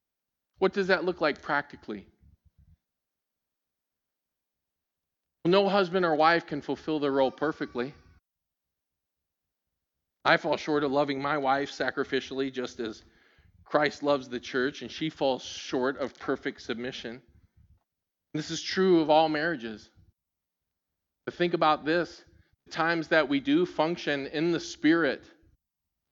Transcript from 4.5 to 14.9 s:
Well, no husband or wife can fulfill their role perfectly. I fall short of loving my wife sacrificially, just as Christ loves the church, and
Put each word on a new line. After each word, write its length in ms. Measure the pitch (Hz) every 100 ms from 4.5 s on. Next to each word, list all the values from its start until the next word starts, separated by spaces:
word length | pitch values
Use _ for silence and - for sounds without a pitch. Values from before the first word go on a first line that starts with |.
| _ _ _ _ _ _ _ _ _
Well, 80 | 170
no 180 | 196 196
husband 360 | 202 175 185
or 80 | 170
wife 320 | 151 156 170
can 160 | - 143
fulfill 380 | - 131 156 151
their 140 | 143
role 180 | 135 131
perfectly. 640 | - 151 151 151 123 135 - - - _ _ _ _ _ _ _ _ _ _ _ _ _ _ _ _ _ _ _ _
I 140 | 135 165
fall 200 | 160 -
short 260 | 160 147
of 80 | 143
loving 280 | 139 143 135
my 200 | 143 151
wife 320 | 135 139 139
sacrificially, 840 | - 131 143 131 131 - 131 135
just 260 | 131 123 -
as 240 | 113 104 - _ _ _ _ _
Christ 400 | - 147 143 -
loves 240 | 143 139 123
the 120 | 120
church, 420 | - 131 135 -
and 100 | 120